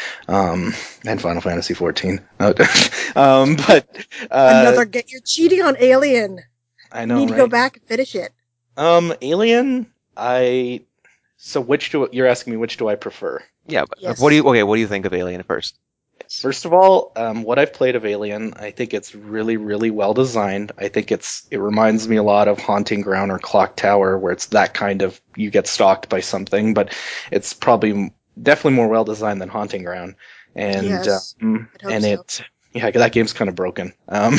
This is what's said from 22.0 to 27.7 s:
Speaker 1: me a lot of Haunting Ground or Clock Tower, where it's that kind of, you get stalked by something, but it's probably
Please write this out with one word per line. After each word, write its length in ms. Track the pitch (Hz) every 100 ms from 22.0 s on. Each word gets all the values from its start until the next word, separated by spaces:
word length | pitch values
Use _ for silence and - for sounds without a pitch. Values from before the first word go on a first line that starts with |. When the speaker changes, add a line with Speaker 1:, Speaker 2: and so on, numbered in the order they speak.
| 110
Speaker 1:
me 80 | 110
a 60 |
lot 260 | 104 101 104
of 100 | 101
Haunting 440 | - 104 104 104
Ground 280 | 98 95 98
or 80 | 92
Clock 380 | - 101 95 -
Tower, 420 | 98 101 95 95
where 140 | 92
it's 140 | 90 -
that 280 | 107 92
kind 280 | - 101 98
of, 180 | 95 - _ -
you 140 | 104
get 180 | 101 -
stalked 400 | - 98 - -
by 120 | 92
something, 540 | - 98 98 98 110
but 180 | 104 101 - - - -
it's 220 | 101 -
probably 380 | - -